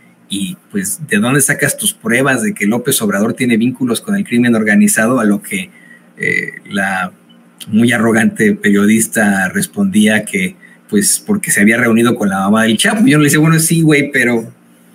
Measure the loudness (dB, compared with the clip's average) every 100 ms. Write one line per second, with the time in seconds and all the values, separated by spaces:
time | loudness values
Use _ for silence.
0 | _ _ -12 -8 -8 -8 _ -8 -6 -8
1 | -4 -2 0 0 0 -2 -4 -4 -8 -6
2 | -2 0 2 0 -2 -2 -2 -2 -2 -2
3 | -2 -2 -2 -2 0 0 0 -2 -4 -4
4 | -4 -4 -2 0 2 2 2 4 4 2
5 | 0 2 0 -2 -4 -10 -10 -16 -20 -20
6 | _ -8 -4 -4 -6 -10 -10 -4 -4 -4
7 | -6 -10 _ _ _ -20 -4 2 2 2
8 | 0 2 0 2 0 0 0 2 4 2
9 | 0 0 0 0 -2 -4 -6 -2 0 2
10 | 2 0 -2 -4 -6 -8 -20 -20 -4 -2
11 | 0 -2 -2 -4 -2 0 2 2 2 2
12 | 2 0 -2 -2 0 2 2 0 0 2
13 | 4 4 4 4 4 2 2 2 2 2
14 | 0 0 0 -2 -4 -14 _ _ _